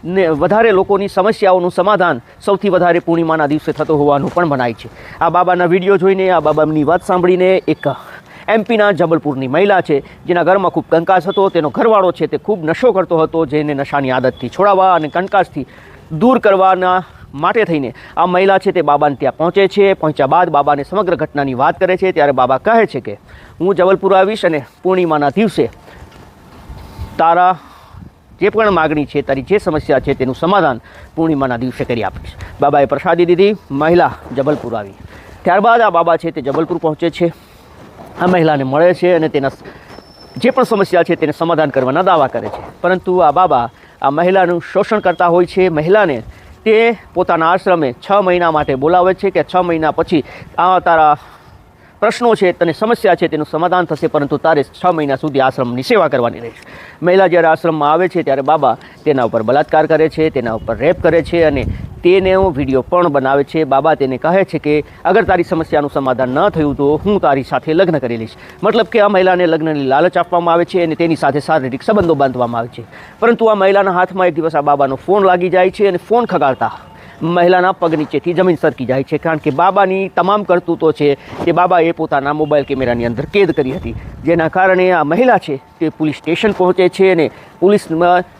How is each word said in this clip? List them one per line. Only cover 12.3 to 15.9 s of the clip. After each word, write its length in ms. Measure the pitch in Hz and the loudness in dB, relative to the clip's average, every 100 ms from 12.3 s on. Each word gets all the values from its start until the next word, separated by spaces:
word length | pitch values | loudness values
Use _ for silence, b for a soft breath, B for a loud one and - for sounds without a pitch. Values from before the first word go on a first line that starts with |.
| 143 | -4
ખૂબ 280 | - 208 | -4 -4
નશો 280 | 156 165 254 | -4 0 0
કરતો 260 | 190 165 165 | 0 0 0
હતો, 280 | 156 160 156 | 0 -2 -2
જેને 280 | 151 147 | -2 -4
નશાની 360 | 139 139 143 135 | -6 -4 -2 -2
આદતથી 380 | 127 127 123 120 | 0 -2 -4 -12
છોડાવવા 460 | - 202 190 190 | 0 2 4 4
અને 140 | 175 151 | 2 0
કંકાસથી 580 | 170 190 202 175 151 123 B B | -4 -2 -2 -2 -6 -12 B B